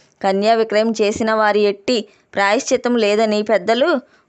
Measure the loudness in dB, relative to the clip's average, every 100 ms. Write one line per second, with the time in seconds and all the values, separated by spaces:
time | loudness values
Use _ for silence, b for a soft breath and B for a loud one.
0 | b b -4 0 0 0 0 0 0 0
1 | -2 -2 -2 0 2 2 0 -2 -2 -4
2 | -4 b b -2 0 0 0 -2 0 0
3 | 0 2 0 0 0 -2 0 0 2 0
4 | -4 b